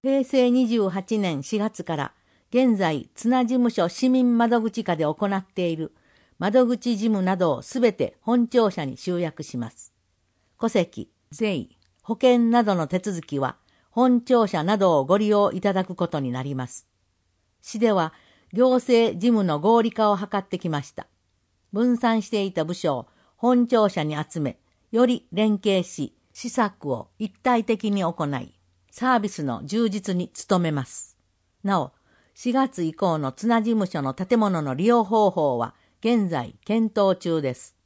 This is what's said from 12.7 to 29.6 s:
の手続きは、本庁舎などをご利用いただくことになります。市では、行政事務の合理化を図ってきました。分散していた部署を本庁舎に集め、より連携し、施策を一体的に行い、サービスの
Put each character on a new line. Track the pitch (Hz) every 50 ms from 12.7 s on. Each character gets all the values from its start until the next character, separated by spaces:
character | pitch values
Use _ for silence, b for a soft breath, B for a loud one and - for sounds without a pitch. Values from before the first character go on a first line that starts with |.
| 196
の | 175 160
手 | 139 - 185
続 | 185 208 190 170
き | 156 - - 139
は、 | 135 127 123 _ _ _ _ _ _ _
本 | _ 226 247 254 247 240 240
庁 | - 254 240 220
舎 | 196 - 170 147
な | 175 214 208
ど | 196 185 165 147
を | 135
ご | 135 180 208
利 | 214 208
用 | 214 208 202 - -
い | 185
た | - 208 190
だ | 190 185
く | - 180
こ | - 180 165
と | - 151
に | 139 127 123
な | 127 131
り | 139 139
ま | 131 127 120
す。 | - - _ _ _ _ _ _ _ _ _ _ _ _ _ _ _ _
市 | _ - - 220
で | 226 226 208
は、 | 185 165 160 b b b b b b b b b
行 | 196 247 262 254
政 | 254 247 - 247 233 233 220 -
事 | - 185 247
務 | 233 220 196
の | 180 151 147
合 | 151 208 233 233 220
理 | 226 -
化 | - 220 208
を | 208
図 | 180 202 196 -
っ | 202 190
て | _ - 175
き | - 175
ま | 156 143 135
し | - _
た。 | - - _ _ _ _ _ _ _ _ _ _ _ _ _ -
分 | 202 233 247 247
散 | 233 247 233 226 220 196
し | -
て | - 208 196
い | 196 185
た | - 156
部 | 160 175
署 | - - 165 139
を | 123 113 b b b b b b
本 | b - 240 254 247 240
庁 | 240 254 226 214 202
舎 | 185 190 151
に | 151 151
集 | 147 151 _ - 170
め、 | 147 127 - _ _ _ _ _ _ _ -
よ | 220 247
り | 240 247 - _ _ -
連 | 180 214 220 208 190
携 | - 208 196 185 180
し、 | - - - 143 - _ _ _ _ _
施 | - - 240
策 | - - 233 202 196 _ - 147 131
を | 113 - _ _ _
一 | 214 214
体 | _ _ _ 262 247 233 226
的 | - 226 - - 214
に | 202 196 185
行 | 165 170 - 165
い、 | 143 143 127 - - _ _ _ _ _ _ _ _
サ | _ - 240 254 254
ー | 233
ビ | 202 202
ス | - - 151
の | 135 120 98